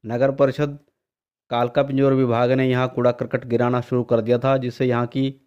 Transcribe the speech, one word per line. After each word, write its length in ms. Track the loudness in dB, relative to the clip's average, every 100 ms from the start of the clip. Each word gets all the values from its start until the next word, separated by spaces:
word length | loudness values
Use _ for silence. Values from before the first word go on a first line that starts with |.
नगर 260 | -6 0 0
परिषद 480 | 2 0 0 -4 -6 _ _ _ _ _ _ _
कालका 320 | -2 0 0
पिंजौर 300 | 0 2 2
विभाग 400 | 2 2 2 2
ने 160 | 2 2
यहाँ 200 | 0 -2
कूड़ा 240 | 0 0
करकट 320 | 0 -4 -6
गिराना 360 | -2 0 2 0
शुरू 220 | -2 -4
कर 160 | 0 -2
दिया 180 | 2 0
था, 180 | 2 0
जिससे 300 | -2 -4 -2
यहाँ 200 | 0 -2
की 280 | -4 -4 -6